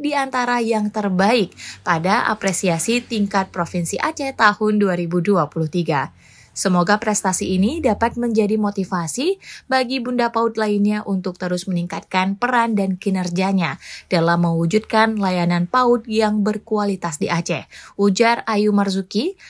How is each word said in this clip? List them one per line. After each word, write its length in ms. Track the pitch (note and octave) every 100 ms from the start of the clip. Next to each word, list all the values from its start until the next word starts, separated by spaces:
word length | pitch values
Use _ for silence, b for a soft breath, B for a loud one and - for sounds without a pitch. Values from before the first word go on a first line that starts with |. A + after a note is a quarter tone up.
di 160 | D4 C#4+
antara 400 | C4 B3+ B3 A#3+
yang 320 | A3+ A3 G#3
terbaik 640 | G#3+ G3+ F#3 G3+ B3 F#3+ B B B -
pada 400 | E3 F3+ A3+ -
apresiasi 800 | A3 G3 F3+ F#3 E3 - A#3+ -
tingkat 480 | A3 G3+ G3 F#3+
Provinsi 480 | F#3+ E3+ F3+ E3+ -
Aceh 320 | D#4 D#4+ C4+
tahun 480 | C4+ G#3+ - G#3+ G#3
dua 160 | G3+ F3
ribu 240 | E3+ F3
dua 240 | E3+ F#3+ D3
puluh 240 | E3 D#3
tiga. 400 | F3+ D#3+ C#3+ - b b b b
Semoga 480 | - G3 F3+ F3 G#3
prestasi 560 | G#3+ G3+ F#3+ F3+ G3+ F#3
ini 240 | G#3 E4
dapat 320 | C4+ G3+ A#3
menjadi 400 | A#3+ A#3+ G#3+ G3+
motivasi 880 | G#3+ G3+ G3+ F3+ F3+ E3 - D#4+ G4 B B B
bagi 320 | C4 B3 C4
Bunda 320 | A#3+ B3 A#3
Paud 240 | A#3 A#3
lainnya 480 | A3 G#3+ G#3 G#3 G#3
untuk 320 | G3+ F#3+ F3+
terus 320 | F3+ F3+ F3+ -
meningkatkan 720 | F3 F3 F3+ - F#3+ F#3+ G3
peran 400 | B3 B3 A#3 G#3
dan 160 | F#3+
kinerjanya 880 | F#3 G3+ F#3+ F3 F3 F#3+ G3 D#3 C3+ B B B
dalam 400 | F3 E3 E3+ E3+
mewujudkan 720 | E3 E3 G#3+ - A3 A3 A3
layanan 480 | F#3+ F3+ E3+ F3 F3
paud 400 | B3+ B3 A#3+ -
yang 400 | A3 G#3+ G#3+ G3+
berkualitas 720 | G#3+ - G#3 G3+ F#3+ E3 D3+
di 80 | F#3+
Aceh, 400 | E3+ E3+ C#3+ - B B B
ujar 480 | G3+ F#3+ A#3 A#3 -
Ayu 240 | G#3 G#3+
Marzuki 640 | G3+ G3 F#3+ F#3+ G3+ E4 -